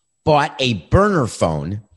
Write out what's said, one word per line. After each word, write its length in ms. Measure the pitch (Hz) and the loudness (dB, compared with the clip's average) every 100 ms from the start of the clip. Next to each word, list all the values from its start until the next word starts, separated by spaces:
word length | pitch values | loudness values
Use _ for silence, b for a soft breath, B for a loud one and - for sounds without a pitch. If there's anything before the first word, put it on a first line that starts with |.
| _ _ 160 | _ _ 0
bought 300 | 147 151 - | 2 0 -2
a 140 | 127 | -4
burner 540 | 98 - 185 208 175 107 | -4 0 2 2 2 -2
phone, 560 | - 90 76 78 104 - | -2 -2 -2 -6 -10 -12